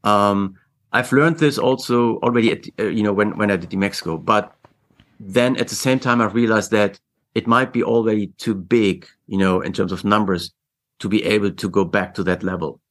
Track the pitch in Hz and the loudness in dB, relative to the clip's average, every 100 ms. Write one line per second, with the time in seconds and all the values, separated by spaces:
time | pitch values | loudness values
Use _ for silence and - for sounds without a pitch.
0 | 104 104 101 98 98 95 _ _ _ 117 | 2 2 2 0 -4 -10 _ _ _ -2
1 | 123 131 160 160 151 113 123 127 - 120 | 2 2 2 2 0 2 0 -2 0 0
2 | 117 107 123 120 110 - - - 101 107 | 2 0 0 2 2 0 -8 -6 -2 0
3 | 104 98 104 - 104 95 87 98 98 - | 0 2 0 0 0 0 -2 -2 -2 -4
4 | 85 80 76 107 - _ _ _ _ _ | -6 -4 0 0 0 _ _ _ _ _
5 | _ _ 98 107 123 123 120 107 131 131 | _ _ -2 0 0 0 -4 -2 0 0
6 | 123 120 110 110 117 110 101 107 101 - | 2 2 2 2 2 2 2 0 0 -2
7 | _ _ _ 110 117 117 131 120 - 117 | _ _ _ -6 0 0 2 -2 0 0
8 | 110 107 98 _ 117 98 90 120 101 82 | 2 -2 -4 _ -6 -6 0 2 2 0
9 | - _ - 95 95 92 - 90 90 90 | -10 _ -6 0 2 2 -2 -4 -4 -2
10 | 101 107 98 90 - _ _ _ _ _ | 0 0 2 -2 -4 _ _ _ _ _
11 | 95 104 85 107 101 - 98 98 87 101 | -2 0 2 0 0 -4 -2 0 0 -2
12 | 90 - 90 90 92 90 78 - _ | -2 -4 -2 -2 -4 -6 -8 -10 _